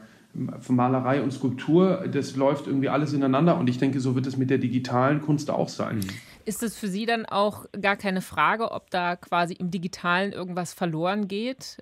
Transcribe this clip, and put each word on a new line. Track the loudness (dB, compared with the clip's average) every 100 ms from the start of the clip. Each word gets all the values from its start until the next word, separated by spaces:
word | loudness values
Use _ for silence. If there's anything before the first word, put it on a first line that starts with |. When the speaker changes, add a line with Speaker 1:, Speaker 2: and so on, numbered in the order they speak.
| -18 -20 _ -6 -6 -6
Speaker 1:
von | 0 2
Malerei | 4 2 2 0
und | 0
Skulptur, | -2 -2 -2 4 6 6 4 -2
das | -2 -2 0
läuft | 2 2 0
irgendwie | 0 2
alles | 2 0
ineinander | 0 2 4 4 4
und | 2
ich | 2
denke, | 0 0
so | 0
wird | 0 0
es | 0
mit | 2
der | 2
digitalen | 2 -2 0 2 2 2
Kunst | 2 0 0
auch | -2 -2
sein. | -2 -4 -4
Speaker 2:
Mhm. | -4 -8 -14 -14 -8
Speaker 3:
Ist | -6
es | -6 -6
für | -6
Sie | -4
dann | -2 -2 -2
auch | 0 0 -2 -10 -2
gar | 0 0
keine | 0 -2
Frage, | -2 2 2 2 -2
ob | -6 -6
da | -2 -2 -4
quasi | -2 0 0
im | -2 -6
Digitalen | -4 -6 -4 0 2 0
irgendwas | -4 -6 -6 -6
verloren | -4 -2 0 0 0 -2
geht, | -4 -6 -8 -12 -14